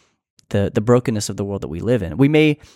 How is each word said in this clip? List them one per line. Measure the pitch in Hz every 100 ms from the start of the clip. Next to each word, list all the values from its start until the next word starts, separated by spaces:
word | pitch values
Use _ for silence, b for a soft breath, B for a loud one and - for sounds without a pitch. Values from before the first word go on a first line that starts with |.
| b b _ _ -
the, | 104 98
the | -
brokenness | 104 123 127 110 -
of | 101
the |
world | 101 98
that | 65
we | 85
live | 101 123
in. | 90 76
We | 139
may | 151 156 147 b